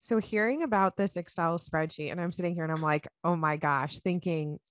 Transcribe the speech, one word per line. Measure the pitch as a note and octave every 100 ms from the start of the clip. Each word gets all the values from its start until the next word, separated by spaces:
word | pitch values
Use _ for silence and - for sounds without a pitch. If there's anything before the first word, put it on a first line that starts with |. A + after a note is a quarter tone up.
So | - A3+
hearing | - G#3+ A3 C#4+
about | D#4+ G#3 F#3+ -
this | G3 F3
Excel | E3+ - E3 E3+
spreadsheet, | - D#3+ D#3+ - D3+
and | F3
I'm | F3
sitting | E3+ F3
here | E3+
and | D#3+
I'm | D#3+
like, | D#3 D3+ - _
"Oh | E3
my | E3+ D#3 D3+
gosh," | D3+ C#3 D3 -
thinking, | F#3 F3+ F3+ D#3+ D3+ D3+ _